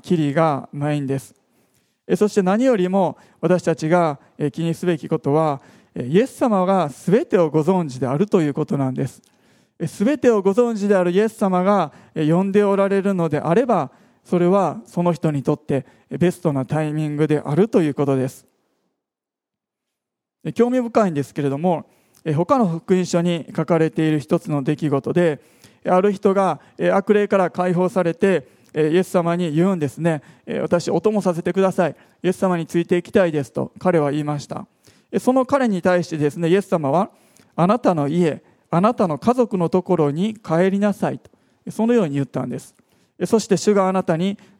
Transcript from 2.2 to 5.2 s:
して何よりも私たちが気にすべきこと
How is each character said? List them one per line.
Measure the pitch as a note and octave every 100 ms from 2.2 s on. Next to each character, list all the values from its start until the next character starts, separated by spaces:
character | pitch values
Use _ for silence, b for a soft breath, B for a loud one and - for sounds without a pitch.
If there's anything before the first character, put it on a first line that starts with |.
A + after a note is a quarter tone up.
| G#3
し |
て | G#3
何 | F#3 G#3
よ | C4 A3+
り | F3+
も | G3 F3 b b b
私 | E3 F3+
た | F3
ち | D#3+ D#3
が | F3 E3 C#3 b - D3
気 | -
に | E3
す | D#3+
べ | F3+ D#3+
き | E3
こ |
と | D#3+